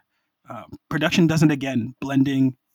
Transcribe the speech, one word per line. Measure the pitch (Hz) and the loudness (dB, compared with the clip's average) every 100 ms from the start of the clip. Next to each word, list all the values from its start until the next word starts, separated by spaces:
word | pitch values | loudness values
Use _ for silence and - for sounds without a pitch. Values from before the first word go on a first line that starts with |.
| - _ _ _ - | -12 _ _ _ -18
Um, | 120 - - _ | -18 -18 -20 _
production | 156 156 - 165 | -4 0 2 2
doesn't, | 156 156 | 4 2
again, | 143 135 123 113 - | 2 -2 -4 -6 -8
blending | 135 139 135 135 131 - _ | -4 0 0 2 0 -2 _